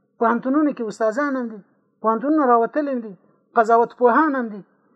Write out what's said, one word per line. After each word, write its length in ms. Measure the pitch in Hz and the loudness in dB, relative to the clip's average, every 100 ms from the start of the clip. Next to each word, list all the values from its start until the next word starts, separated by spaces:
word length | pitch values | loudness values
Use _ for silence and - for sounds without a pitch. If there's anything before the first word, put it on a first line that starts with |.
| _ _ | _ _
پوهنتونونو 500 | 226 233 262 285 302 | 0 0 0 0 0
کې 120 | - | -2
استادان 540 | 220 - 220 214 294 262 | -8 -4 -2 -2 -4 -4
هم 120 | 240 | -6
دي، 120 | 214 - _ _ _ | -12 -20 _ _ _
پوهنتونونه 440 | 220 226 262 311 262 | -2 -2 0 0 4
راوتلي 460 | 233 233 302 285 | 2 2 -2 -4
هم 80 | 254 | -6
دي، 160 | 220 180 _ _ _ - | -8 -16 _ _ _ -2
قضاوت 400 | 220 233 233 - | 4 4 2 2
پوهان 380 | 247 233 311 269 | 2 4 2 0
هم 120 | 233 | -6
دي. 140 | 202 - _ _ | -10 -16 _ _